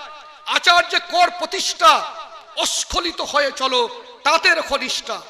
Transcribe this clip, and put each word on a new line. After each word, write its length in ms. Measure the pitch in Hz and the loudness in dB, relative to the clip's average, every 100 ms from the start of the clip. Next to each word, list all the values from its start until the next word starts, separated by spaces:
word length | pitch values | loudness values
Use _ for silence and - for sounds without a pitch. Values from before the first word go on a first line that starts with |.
| 285 - - - - | -14 -18 -20 -16 -4
আচার্য 540 | 277 359 349 339 359 - | 0 4 4 4 -2 -2
কর 180 | 339 349 | 2 2
প্রতিষ্ঠা, 880 | 349 320 381 - - 330 247 285 - - - - - | 2 -6 -4 -6 4 4 4 0 -10 -16 -18 -12 -4
অস্খলিত 680 | 330 - - - 349 - | -4 -4 -4 -4 -4 -6
হয়ে 300 | 302 294 277 | -2 0 0
চলো 520 | 262 262 254 226 - - - | -2 -2 0 -2 -6 -18 -4
তাঁতে 320 | 277 320 359 330 | 2 4 4 2
রেখো 220 | - 262 | 0 -4
নিষ্ঠা।" 440 | 247 - - 190 | -2 -6 -6 -10